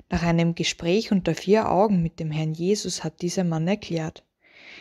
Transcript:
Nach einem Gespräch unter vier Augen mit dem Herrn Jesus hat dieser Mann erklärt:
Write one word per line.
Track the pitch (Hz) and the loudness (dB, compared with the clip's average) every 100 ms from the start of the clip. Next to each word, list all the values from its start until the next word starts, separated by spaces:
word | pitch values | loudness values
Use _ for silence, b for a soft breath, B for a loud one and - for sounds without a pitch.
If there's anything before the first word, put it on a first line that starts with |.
| b | b
Nach | 175 | -2
einem | 170 170 170 170 | 2 2 2 0
Gespräch | 165 - 170 196 226 | -4 -2 0 0 2
unter | 196 175 160 | 2 2 0
vier | - 214 - | 2 2 4
Augen | 175 214 190 | 2 4 2
mit | 165 - | 0 -4
dem | 160 | -6
Herrn | 151 156 | -2 -4
Jesus | 160 175 208 185 - | -2 0 0 -2 -6
hat | 165 - | -6 -6
dieser | 175 190 | -4 -2
Mann | 180 160 165 | 0 0 0
erklärt: | 208 - 170 160 - _ _ B B B B | -2 -2 -4 -4 -10 _ _ B B B B